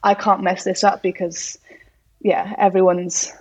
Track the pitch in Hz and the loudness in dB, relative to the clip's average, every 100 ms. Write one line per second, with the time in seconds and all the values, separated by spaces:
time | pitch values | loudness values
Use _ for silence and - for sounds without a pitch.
0 | 202 202 220 196 190 180 196 185 202 185 | 0 0 2 2 0 -2 -4 0 0 0
1 | 185 180 175 170 - - _ - _ _ | -4 -4 -6 -8 -14 -16 _ -20 _ _
2 | _ _ 208 - 196 - 202 190 185 180 | _ _ 0 0 -2 0 2 4 4 2
3 | 180 - - - | -2 -6 -8 -12